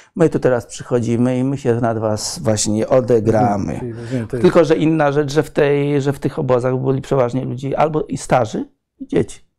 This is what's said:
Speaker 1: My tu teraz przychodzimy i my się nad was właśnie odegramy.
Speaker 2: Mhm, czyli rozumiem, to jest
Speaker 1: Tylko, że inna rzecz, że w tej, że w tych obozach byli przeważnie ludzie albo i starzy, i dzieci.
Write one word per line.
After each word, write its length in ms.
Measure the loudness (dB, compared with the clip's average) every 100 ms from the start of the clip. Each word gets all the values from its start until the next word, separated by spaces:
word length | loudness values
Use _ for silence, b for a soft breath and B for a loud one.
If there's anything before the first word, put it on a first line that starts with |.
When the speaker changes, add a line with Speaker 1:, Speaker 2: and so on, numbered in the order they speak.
| B 0
Speaker 1:
My 140 | 2
tu 100 | 2
teraz 260 | 2 0 -2
przychodzimy 760 | -14 -2 -2 0 0 0 0
i 40 |
my 140 | -2 -2
się 180 | 0 0
nad 240 | 0 0
was 400 | -2 -2 -6 -6
właśnie 500 | -2 0 0 -2 2
odegramy. 840 | 2 4 2 4 2 2 0 -4
Speaker 2:
Mhm, 60 | -6
czyli 140 | -8
rozumiem, 340 | -10 -6 -6 -4
to 80 | 0
jest 40 |
Speaker 1:
Tylko, 220 | 2 4 4
że 100 | 2
inna 360 | 2 2 2
rzecz, 200 | 0 0
że 100 | -2
w 80 | -2
tej, 500 | 0 2 2 2 0
że 120 | 0
w 60 | -2
tych 200 | -4 -4
obozach 380 | 0 2 2 -2
byli 200 | -2 -2
przeważnie 440 | 0 0 0 -2 -6
ludzie 340 | -8 -6 -2
albo 220 | 0 -2
i 140 | -4 -8
starzy, 480 | 0 0 0 -4 -8 _ _ -20
i 80 | -4
dzieci. 400 | -2 -2 -8 _